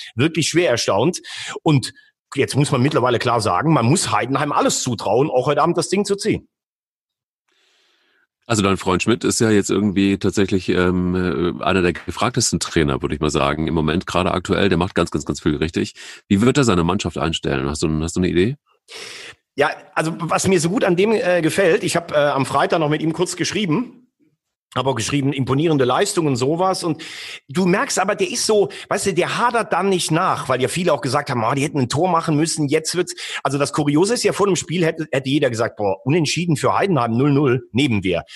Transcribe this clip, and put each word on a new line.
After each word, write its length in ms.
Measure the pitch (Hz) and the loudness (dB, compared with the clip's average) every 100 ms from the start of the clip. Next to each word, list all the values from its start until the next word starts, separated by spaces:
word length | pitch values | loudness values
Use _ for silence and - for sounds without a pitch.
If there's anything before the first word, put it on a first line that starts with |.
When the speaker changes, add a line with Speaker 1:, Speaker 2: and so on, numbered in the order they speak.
| - | -8
Speaker 1:
wirklich 360 | 110 156 165 - | 0 0 0 0
schwer 200 | 160 170 | 2 2
erstaunt. 520 | 117 - 98 143 180 - - - - | 2 2 2 2 -2 -8 -14 -12 -4
Und 280 | 165 143 - - _ _ - 139 | 2 2 0 -12 _ _ -8 -2
jetzt 200 | - 131 | 0 0
muss 160 | 147 | 2
man 120 | 135 | 2
mittlerweile 340 | 135 147 123 113 | 2 2 2 0
klar 240 | 120 120 | 0 0
sagen, 320 | 104 87 147 | 0 0 2
man 140 | 143 117 | 2 4
muss 240 | 175 - | 2 0
Heidenheim 400 | 104 117 135 147 | -2 -2 -2 -2
alles 320 | 160 254 - | 0 0 -2
zutrauen, 480 | - 107 98 113 151 | -4 -4 0 0 2
auch 160 | 127 127 | 0 0
heute 160 | 143 | 2
Abend 120 | 156 170 | 2 0
das 140 | - | 0
Ding 160 | 190 196 | -2 -2
zu 100 | 196 | -2
ziehen. 300 | 220 107 - _ _ _ _ _ _ _ _ _ _ _ _ _ _ _ _ _ _ _ - | -2 -4 -6 _ _ _ _ _ _ _ _ _ _ _ _ _ _ _ _ _ _ _ -2
Speaker 2:
Also 160 | 107 | 2
dein 160 | 98 95 | 2 2
Freund 240 | 92 90 | 2 2
Schmidt 220 | - - | 2 0
ist 160 | 98 - | 2 2
ja 100 | 113 | 4
jetzt 220 | 104 98 | 4 2
irgendwie 480 | 98 104 92 98 98 | 2 2 2 2 2
tatsächlich, 500 | 101 107 95 98 - | 0 0 0 0 0
ähm, 880 | 90 90 92 90 90 90 73 87 - | 2 2 2 0 0 0 0 -2 -2
äh, 40 | |
einer 180 | - 95 | 0 2
der 120 | 90 | 2
gefragtesten 680 | 80 - - 113 123 - 85 | 0 -6 -4 -2 0 -2 -2
Trainer, 420 | - 85 73 64 | -2 0 2 0
würde 140 | - 78 | -2 -2
ich 60 | |
mal 100 | 76 | 0
sagen, 340 | 76 69 76 78 | 2 0 0 -2
im 80 | |
Moment, 320 | 80 78 87 - | 0 0 -2 0
gerade 300 | 87 90 82 | 0 0 0
aktuell. 340 | 90 87 95 | 0 0 2
Der 80 | 82 | 2
macht 160 | 90 | 0
ganz, 160 | - 85 | 0 -2
ganz, 160 | 78 71 | -2 -4
ganz 160 | 76 | -4
viel 140 | - 71 | -2 -2
richtig. 400 | 78 - 101 - - - - | -2 -2 -4 -8 -20 -10 0
Wie 140 | 101 | 2
wird 180 | 120 147 | 4 4
er 40 | |
seine 200 | 120 87 | 4 4
Mannschaft 340 | 85 98 87 - | 2 0 -2 -4
einstellen? 500 | 78 80 80 69 69 | -4 -4 -2 -2 -2
Hast 140 | 73 | -2
du, 80 | 80 78 | -2 -2
hast 120 | 80 - | -4 -2
du 40 | |
eine 100 | 90 | 0
Idee? 280 | 82 104 143 _ _ - - - - - - _ - | 2 0 -2 _ _ -20 -18 -16 -16 -20 -20 _ -2
Speaker 1:
Ja, 120 | 147 - - - | -2 -2 -10 -4
also 180 | 160 175 | -4 -4
was 280 | 165 190 - | -4 -2 2
mir 120 | 190 | 2
so 100 | 165 | 2
gut 140 | 220 | 0
an 120 | 196 175 | 2 2
dem, 160 | 208 | 2
äh, 280 | 214 180 175 | 2 2 0
gefällt, 420 | 160 196 185 214 | 0 2 2 2
ich 120 | 185 170 | 0 -4
hab, 160 | - | -2
äh, 40 | 151 | 0
am 300 | 143 139 127 | 2 0 0
Freitag 320 | 139 190 175 | 0 0 0
noch 120 | 147 | 0
mit 120 | 156 | 0
ihm 100 | 156 | -2
kurz 240 | 160 180 - | -2 -4 -4
geschrieben, 680 | 156 170 202 160 - - _ _ _ _ _ _ _ 127 | -4 -2 -2 -2 -4 -12 _ _ _ _ _ _ _ -4
hab 100 | 127 | -2
auch 100 | 120 | -2
geschrieben, 380 | 104 143 135 | -2 -2 -2
imponierende 520 | 139 123 135 165 147 123 | -2 -2 0 2 2 2
Leistungen, 500 | 135 196 175 156 123 | 2 0 0 0 0
sowas. 480 | 127 165 185 185 | 0 0 0 -2
Und 180 | 170 147 - - - - - | -4 -6 -8 -14 -14 -16 -8
du 180 | 135 185 | -2 2
merkst 340 | 196 277 - | 2 0 -2
aber, 160 | 190 202 | -2 -2
der 140 | 180 | -2
ist 160 | 240 - | -2 0
so, 240 | 214 196 - - | 2 2 -2 -6
weißt 180 | 208 196 | -4 -2
du, 60 | |
der 240 | 170 151 147 | 0 0 0
hadert 360 | 240 233 208 | 0 0 0
dann 160 | 175 196 | 0 0
nicht 220 | 180 - | 0 0
nach, 380 | 160 180 120 - | 0 0 -2 -2
weil 120 | 127 | 0
ja 60 | 123 | 0
viele 260 | 165 175 | 0 0
auch 80 | 143 | 0
gesagt 300 | 135 139 143 | 0 -2 -2
haben, 120 | 120 | -2
oh, 100 | 110 | 0
die 100 | 135 | 0
hätten 160 | 151 151 | -2 0
ein 100 | 120 | 0
Tor 200 | 135 180 | 0 0
machen 260 | 165 165 147 | 0 2 0
müssen, 320 | 160 - 143 | 0 0 0
jetzt 260 | 156 156 | 0 -2
wird's. 220 | 175 175 - - - | -4 -4 -6 -10 -6
Also 140 | 139 139 | -4 -2
das 160 | 139 | -2
Kuriose 400 | - 147 147 196 | -2 2 2 2
ist 100 | 247 | 2
ja, 100 | 196 | 0
vor 120 | - 196 | 0 0
dem 120 | 170 | 0
Spiel 280 | - 170 165 | -2 -2 0
hätte, 220 | 165 156 | -2 -4
hätte 180 | 135 131 | -4 0
jeder 200 | 147 139 | 2 2
gesagt, 280 | 110 113 - | 0 -2 0
boah, 280 | 101 95 127 | -2 -2 0
unentschieden 520 | 170 147 - 175 147 | 0 0 -2 -2 0
für 200 | 120 101 | 2 2
Heidenheim, 400 | 196 147 117 113 | 2 0 0 2
null 140 | 147 | 2
null, 360 | 139 147 123 - | 4 2 0 -2
nehmen 320 | 113 143 104 | 0 0 0
wir. 200 | 92 85 - | 0 -2 -4